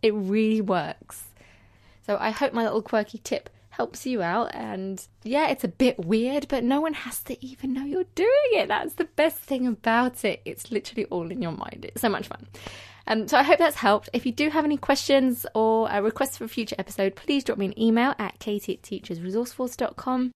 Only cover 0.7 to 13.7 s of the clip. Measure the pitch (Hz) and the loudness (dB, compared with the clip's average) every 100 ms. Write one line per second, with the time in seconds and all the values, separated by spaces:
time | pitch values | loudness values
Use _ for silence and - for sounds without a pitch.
0.7 | 180 151 - - - - _ - _ _ | 0 -2 -10 -16 -20 -20 _ -20 _ _
1.7 | _ - _ - 202 214 214 277 233 226 | _ -20 _ -4 -2 -2 0 0 0 0
2.7 | 220 214 226 208 220 - - - _ _ | 0 0 -2 -2 -8 -6 -6 -6 _ _
3.7 | - - - 262 247 170 190 233 - 226 | -6 -6 -6 -6 -2 0 0 -2 -6 -8
4.7 | 196 190 190 - _ 214 269 311 262 196 | -8 -8 -8 -12 _ -2 0 2 0 -2
5.7 | - 254 - 165 220 240 285 285 262 240 | 2 2 2 0 2 2 -2 -2 -2 2
6.7 | 277 320 294 254 - - 247 254 262 269 | 2 0 -4 -8 -10 -10 -12 -12 -10 -6
7.7 | 262 277 359 359 - 403 539 571 415 - | -4 -4 -4 -4 0 4 4 4 2 2
8.7 | 208 - - 330 - 311 - - 269 254 | 0 -2 -4 -6 2 2 2 -4 0 0
9.7 | 220 - 226 247 247 214 - - - - | 0 2 4 2 0 -2 -2 -8 -12 -4
10.7 | 214 - - 208 175 165 254 175 156 - | -6 -4 -6 -4 -4 -4 -4 -4 -4 -8
11.7 | - - - 226 196 - - - - - | -10 -12 -2 -2 0 -6 -12 -16 -16 -16
12.7 | - - - - 220 214 285 277 320 330 | -16 -20 -14 -2 -2 4 4 6 6 6